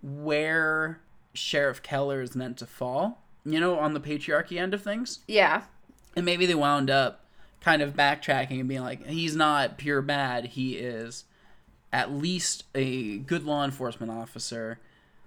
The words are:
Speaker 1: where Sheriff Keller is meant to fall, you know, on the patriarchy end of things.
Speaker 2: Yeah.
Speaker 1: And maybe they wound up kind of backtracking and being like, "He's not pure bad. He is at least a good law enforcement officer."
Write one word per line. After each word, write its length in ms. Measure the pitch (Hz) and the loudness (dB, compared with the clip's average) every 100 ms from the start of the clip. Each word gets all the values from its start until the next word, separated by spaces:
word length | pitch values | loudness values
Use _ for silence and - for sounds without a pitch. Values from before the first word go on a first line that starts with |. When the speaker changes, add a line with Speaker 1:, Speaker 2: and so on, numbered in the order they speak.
Speaker 1:
where 1000 | 139 143 151 151 156 160 156 156 156 160 - - _ | -12 -6 -2 0 2 2 2 2 0 -6 -18 -20 _
Sheriff 480 | - - 151 139 117 | -8 -2 2 2 0
Keller 400 | - 139 143 135 | -4 -2 0 -2
is 120 | 127 | -4
meant 220 | 127 127 127 | -6 -6 -8
to 80 | 120 | -14
fall, 560 | - 123 135 202 240 - - | -8 -4 0 -2 -4 -16 -12
you 160 | 147 156 | -2 0
know, 180 | 175 170 | 2 2
on 140 | 151 | 0
the 80 | 151 | 0
patriarchy 560 | 143 147 156 147 165 175 | -4 -4 0 0 0 -4
end 140 | 190 | -2
of 100 | 202 | -2
things. 360 | 202 220 247 - - | -4 -6 -6 -10 2
Speaker 2:
Yeah. 360 | 214 175 170 - - - - - - | 6 6 4 -2 -16 -20 -20 -8 -2
Speaker 1:
And 80 | |
maybe 220 | 175 175 180 | 0 4 4
they 80 | |
wound 340 | 165 143 143 135 | 4 4 4 4
up 320 | 135 127 - - - - - | 4 4 0 -16 -20 -20 -2
kind 200 | 175 156 | 2 4
of 140 | 143 | 4
backtracking 680 | 143 143 143 - 135 131 131 | 4 4 4 2 0 0 -2
and 80 | 127 | -2
being 140 | 135 | -4
like, 240 | 127 127 - | -6 -8 -6
"He's 280 | 160 165 | -4 -2
not 440 | 156 151 147 127 - | 2 4 4 2 -2
pure 240 | 143 139 | -2 0
bad. 420 | 139 143 135 123 | 2 0 0 -2
He 300 | 120 135 131 95 | -4 -4 -4 -4
is 480 | 123 113 117 - - _ - - _ _ _ | -6 -8 -10 -14 -18 _ -20 -20 _ _ _
at 200 | 123 127 | 0 0
least 520 | 143 165 180 - - - | -2 -2 0 -2 -6 -6
a 440 | 135 131 127 110 104 | -2 -2 -2 -4 -6
good 260 | 135 170 | -4 -4
law 200 | 147 147 | 0 0
enforcement 480 | 139 135 127 113 113 | -2 -2 -6 -6 -8
officer." 680 | 113 113 120 - 117 113 113 - _ _ _ | -8 -10 -10 -8 -6 -8 -10 -16 _ _ _